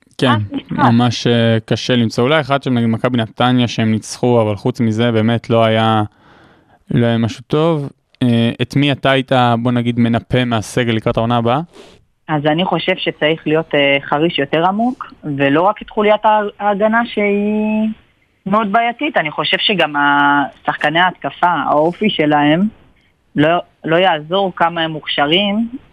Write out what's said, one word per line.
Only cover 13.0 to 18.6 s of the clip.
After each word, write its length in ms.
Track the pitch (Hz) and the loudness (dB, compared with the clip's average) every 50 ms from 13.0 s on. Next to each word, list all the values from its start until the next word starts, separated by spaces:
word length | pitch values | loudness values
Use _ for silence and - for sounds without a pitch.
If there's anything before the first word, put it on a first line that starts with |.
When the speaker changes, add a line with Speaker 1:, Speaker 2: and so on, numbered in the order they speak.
| - 170 156 - 156 151 160 160 - | -4 -6 -4 -2 0 -2 -2 -2 -2
Speaker 2:
להיות, 280 | 151 156 156 160 - - | -2 -2 -2 -2 0 0
אה, 220 | 147 143 139 139 139 139 | 0 2 2 2 0 -2
חריש 360 | - 147 147 156 175 - - | -2 -2 0 0 0 -2 -2
יותר 280 | 139 - - 156 165 | -4 -2 -2 0 0
עמוק, 460 | 185 196 214 233 247 262 - - - - - - 160 143 | 0 0 0 -2 -4 -4 -6 -12 -18 -18 -14 -10 -6 -4
ולא 260 | 139 143 139 139 156 180 | -2 0 2 2 2 2
רק 200 | 202 208 - - | 0 0 -4 -8
את 80 | - | -10
חוליית 340 | - 220 208 208 214 208 - | -4 -2 2 2 2 2 2
הה-, 160 | 220 214 214 208 208 - - | 2 2 2 0 -4 -6 -4
ההגנה 440 | 202 208 208 185 214 220 220 233 240 | -2 -2 0 0 0 0 0 0 -2
שהיא 840 | 233 - 214 208 202 202 202 202 208 214 214 214 214 214 214 220 220 214 - _ _ _ _ _ _ _ _ - | -2 -4 -2 -2 0 0 0 0 -2 -2 -2 -2 -2 -2 -2 -2 -4 -4 -8 _ _ _ _ _ _ _ _ -6
מאוד 260 | 190 196 214 | -2 -2 0